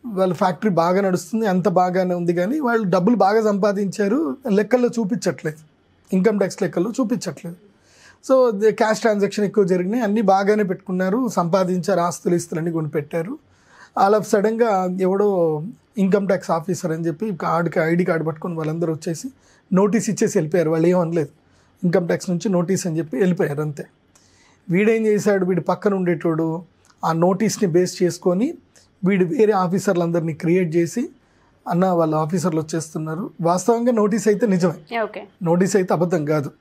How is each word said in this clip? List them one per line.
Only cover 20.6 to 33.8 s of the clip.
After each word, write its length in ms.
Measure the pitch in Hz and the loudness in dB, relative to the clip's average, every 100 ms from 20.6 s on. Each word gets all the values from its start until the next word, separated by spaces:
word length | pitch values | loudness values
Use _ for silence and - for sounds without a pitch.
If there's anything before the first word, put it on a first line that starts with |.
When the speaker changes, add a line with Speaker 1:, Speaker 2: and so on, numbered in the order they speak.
| 156 | 2
Speaker 1:
వాళ్ళు 180 | 160 165 | 2 2
ఏం 120 | 180 | 2
అనలేదు. 300 | 160 170 143 _ _ _ _ _ | 0 -2 -4 _ _ _ _ _
Income 240 | 175 185 170 | 0 0 0
tax 220 | 180 - | -4 -2
నుంచి 200 | 175 220 | -4 0
notice 380 | 175 170 185 180 | 0 0 -2 -2
అని 100 | 160 | -4
చెప్పి 200 | 160 262 | -4 0
వెళ్ళిపోయారు 440 | 185 175 156 143 | 0 2 -2 -2
అంతే. 240 | 156 143 - _ _ _ _ _ _ _ - | -6 -8 -14 _ _ _ _ _ _ _ -2
వీడేం 360 | 175 214 226 220 | 2 2 2 2
చేశాడు, 400 | 208 214 196 180 | 2 2 0 2
వీడి 160 | 180 | 0
పక్కన 320 | 151 180 214 | -2 -2 0
ఉండేటోడు 680 | 190 180 165 170 160 160 165 180 _ _ _ 170 | 0 0 0 0 0 -2 -4 -10 _ _ _ -4
ఆ 80 | |
నోటీస్ని 540 | 165 175 190 214 - 196 | 0 0 2 -2 0 0
base 360 | 160 180 - | 2 0 0
చేసుకొని 500 | 180 - 190 175 269 - _ _ _ _ 185 | -2 0 -2 0 -2 -6 _ _ _ _ 0
వీడు 200 | 202 180 | 2 0
వేరే 280 | 190 214 | 2 2
ఆఫీసర్లందరినీ 800 | 208 180 185 - 175 170 170 165 | 2 0 0 0 0 0 0 -4
క్రియేట్ 420 | 151 165 180 180 170 | -4 0 2 2 0
చేసి, 340 | 170 - 311 - _ _ _ _ - | -2 -4 -6 -10 _ _ _ _ -4
"అన్న, 180 | 175 185 | 0 2
వాళ్ళ 300 | 170 160 156 | 2 2 0
ఆఫీసర్లు 460 | 156 180 175 160 | -2 -2 -2 -2
వచ్చేస్తున్నారు." 680 | 156 165 156 175 156 160 262 - | -4 -6 -6 -10 -8 -8 -10 -4
వాస్తవంగా 500 | 165 185 - 233 | 0 0 2 2